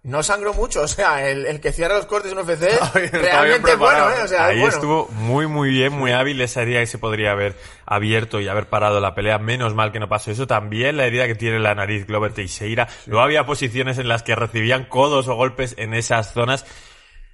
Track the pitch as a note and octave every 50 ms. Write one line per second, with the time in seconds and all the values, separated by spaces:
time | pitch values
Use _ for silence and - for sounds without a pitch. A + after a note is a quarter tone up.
0 | _ B2 C3 D3+ D3+ G3+ G3+ G#3 G3+ G#3 G3+ G#3 A3+ B3+ - F#3 D3 D3+ - -
1 | G3+ E3+ D3+ C#3 C#3 C#3 C3+ C#3 C#3 B2+ D3+ D3 - D#3 C#3 D#3+ E3 E3+ G3+ G#3
2 | F#3 - G#3 G#3 G3 F#3+ F#3+ F#3+ F3+ E3+ E3+ D3+ E3+ F#3 A3 A#3+ - - - F#3+
3 | F3+ D#3+ - E3+ D#3 F3+ D3 C#3+ D3 D3+ D#3+ D#3+ - - - - - - D3 D3+
4 | D3 - - - A3 F#3+ F#3 F3 - - - - - A3 F#3+ D3+ C#3+ D3 D#3 D#3+
5 | - - A2 G#2+ A2 A2+ B2 C#3+ D#3 D#3 D3+ D3 C#3+ C3+ C3 C3 B2+ C#3 D3 C#3+
6 | C3+ B2 B2 B2+ C3+ C#3+ C#3+ C3 B2 A#2 - C3 A#2 A#2 B2 A#2+ A#2+ A2+ - G#2+
7 | A2+ A2+ A2 G#2+ G#2+ G#2 G2+ G2+ G2+ G2+ G2 - - - - - - - G#2 G#2
8 | G#2 G#2+ A2 A2+ A2+ A2 - G#2 G2+ F#2+ G2 G#2+ G#2 - - G#2 G#2 G#2 G#2 G2+
9 | G2 F#2+ F2+ G2+ G2+ G#2+ G#2+ G#2 G#2+ A2 A#2+ B2+ B2 A2 G#2+ A2 A2 G#2+ G2+ A2+
10 | G#2+ F#2 G#2+ G#2+ - A2+ G#2+ A2 C3+ A2 B2 G#2+ G#2 G#2 G#2 A2 A#2+ C#3 D3+ D3
11 | C3 A#2+ A2+ B2 B2+ A#2 A2+ G#2 A2+ A2+ A2+ A2 G#2+ G#2 G#2 G#2 G2 G2 G#2+ G2+
12 | G2 G2 G#2+ G#2 G#2+ A2 A2+ A2 G2 F2+ - - G#2+ G#2+ A2+ A#2+ A#2+ - - -
13 | - - G#2 A2 B2 C#3+ D3+ D3+ C3+ C3 C#3+ A#2+ C#3 B2 A2 C3 C3 C3 B2+ C3
14 | B2+ A#2 A#2 A2+ - - A#2 A2 A#2 A2 - A2+ G#2+ A#2 B2+ C3 C3 - - B2
15 | C#3 D3 D3 C3+ B2 B2+ B2 A2 B2+ B2+ B2+ - C3 A#2 - - A2 G#2+ A2+ A#2
16 | A2 - A#2+ A2+ G#2+ - - A#2+ A#2+ B2 C3+ C#3 - - - - - - - -
17 | _ _ - - - -